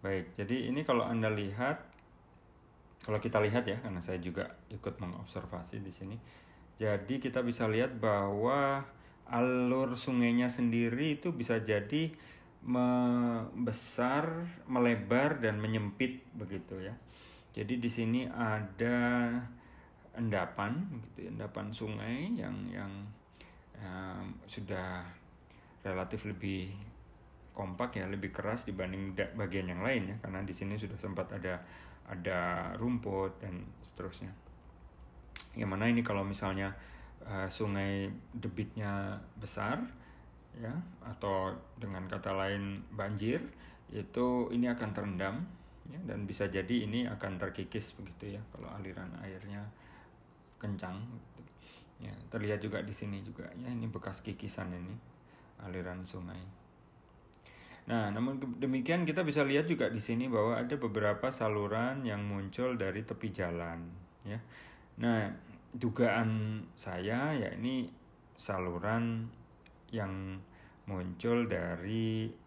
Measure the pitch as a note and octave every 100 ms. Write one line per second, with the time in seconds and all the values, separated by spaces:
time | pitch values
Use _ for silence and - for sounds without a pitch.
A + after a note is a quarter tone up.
0 | G2 F#2+ F2+ - G2+ B2+ A2+ C3+ D3+ B2
1 | - A#2 A2 G#2+ G2 G2+ B2+ D#3+ - -
2 | - - - - - - - - - -
3 | - G#2+ A#2 A2 G#2 A#2 A#2+ A2 A#2+ F#2
4 | E2+ F#2 F2 F2 - - - A2 G2+ -
5 | F2+ F2 A2 - F2 F2+ F2 A2+ F#2+ F2+
6 | F#2+ A2+ - - - - - - G#2+ G2+
7 | G2+ C3+ C3 B2 A#2+ A#2 A2 A2 C3 B2
8 | A2 G2+ G2 G2+ A#2 C#3 C#3 C#3 C3+ -
9 | - - - A#2+ B2+ B2+ B2 C3 C3 B2
10 | - B2+ A#2+ A#2+ B2 A#2+ A#2+ A#2 A#2 A#2+
11 | D3+ D3 F3+ E3 A#2 A2+ G#2 G#2 G2+ D3+
12 | D#3+ D#3 - - - - A#2+ B2 B2 B2
13 | B2 B2 A#2+ A#2 A2+ - A#2+ A2+ - -
14 | B2 C#3 D#3+ E3 F3 - - B2+ A#2+ A2+
15 | G2+ A#2+ C#3+ D3 A2+ G#2 G#2+ A2 G#2 G2
16 | B2+ B2+ - A#2 G2+ F#2+ - F#2+ F#2+ A#2
17 | - - - - - - G#2+ B2 A#2 A2+
18 | A2+ A#2+ B2+ A#2 A2+ G#2+ G2+ - A#2 A#2+
19 | A#2+ A#2+ A#2+ A#2+ A#2+ - - - - -
20 | - - A#2 G2+ F2 - G2+ C3+ G3 B2+
21 | A2 - F#2 G#2+ G#2+ G#2+ G#2 G#2 A2 G#2+
22 | G#2+ B2 F3+ A#3+ G2 G2+ G2 F#2+ G2 G2
23 | G2+ G#2 - - - - - - G2 F#2
24 | F#2+ F#2+ F#2+ G2 - - G2 F#2+ F#2 F2+
25 | F2 F2 - - - - - - G2 F#2
26 | F#2 A2 G#2+ F#2 G2 F#2+ F#2 G2+ G#2+ -
27 | - - - - - - F#2+ F2+ B2 G#2
28 | F#2 G2 G2 - G2+ A#2 - F#2+ F#2 F#2+
29 | G2 F#2 G2 A2 G2 F#2+ F#2 F2 A2 C3
30 | F#2+ A2 G2+ F#2+ G2 F2+ G2 G#2+ G#2 G#2
31 | G2 F2+ F#2 - F#2 F2 - - - -
32 | - F2+ F2 F2+ F2 F2 F2+ F#2+ A#2 A#2+
33 | G#2+ F#2+ F#2+ - G2+ F2+ - - - -
34 | F#2 - G2 G2+ - - - - - -
35 | - - - - - A2+ G#2 G2 A2+ A#2
36 | A#2 G2+ G2 G2 G2 F#2+ G2 G2 - -
37 | - - - G2 F#2+ - G#2+ G2 G2 G2
38 | G2 - - A#2 G#2+ G#2 G#2 - G#2 G2+
39 | G2 G2+ - - G#2+ - G#2 D3+ B3 -
40 | - - - - - - A2+ D3+ F3 -
41 | - G2+ G2+ F#2+ F#2+ - - - G#2 F#2+
42 | F#2 G2 G2 F#2+ G2 G2+ G2+ G2 - G#2+
43 | G2+ G#2+ G#2+ D3+ - - - - - A2
44 | G2 - B2 B2 A#2+ A#2+ B2 A#2+ A2 G2+
45 | G2+ F2+ F#2+ A#2 F3 - - - - C#3+
46 | F#3 G#2 G2+ - G2 F#2+ F#2 A#2+ G#2+ A2+
47 | A#2+ G2+ G2 F#2 F#2+ - F#2+ A2 - -
48 | F#2+ - G#2+ G2+ A2+ - - G2+ F#2+ F#2
49 | F#2 - G2+ F#2+ G2+ G2+ G#2+ - - -
50 | - - - - - - G#2+ F#2+ F2+ F#2
51 | A#2+ A#2 - - - - - - - -
52 | A2 G2+ - A2+ G#2 G#2 G#2 G2+ G#2 G2
53 | G#2 G2 G2+ - - - B2+ A#2+ A2+ G#2
54 | G2 F#2+ - G2 G#2 - F#2 F2 F2 A2+
55 | - - - - - - G2 F#2 F2+ F2+
56 | F2+ G2 F2+ F#2 F#2 G2 - - - -
57 | - - - - - - - - - A#2
58 | G#2 G#2 B2 C3+ C3 A2+ C3 C3 B2 F3
59 | D#3+ D#3 E3 D3 C#3 C#3 D#3 D#3+ G#2+ A2+
60 | G#2+ A#2 B2+ A2+ A2 A#2 A#2+ - A#2 G#2
61 | G#2 G#2 C3 C3 A2 G#2 G#2 A2 B2 C3+
62 | B2+ G#2 G2+ G2+ G2 G#2 B2+ A#2+ F#2+ F#2+
63 | A2 A2+ A2 F#2 F2 E2+ E2+ E2+ E2+ F2+
64 | F2+ - G2+ A2 - - - - - -
65 | A#2 A2+ G2+ - - - - A#2+ B2 A2
66 | A#2 G#2+ A2+ A2 G#2+ A2 - - - F2+
67 | G2 A#2 D3 D3 G#2+ F#2+ A#2 C3 A#2+ -
68 | - - - - - F#2+ F2+ F2 G2+ A#2
69 | A#2 A2+ A2+ - - - - - - A2+
70 | G2 F#2+ F#2+ F#2+ F#2 - - - - F#2+
71 | F2+ F2 A#2+ A#2+ A#2 F#2 E2+ E2+ F#2+ A2+
72 | A2+ A2 A2 -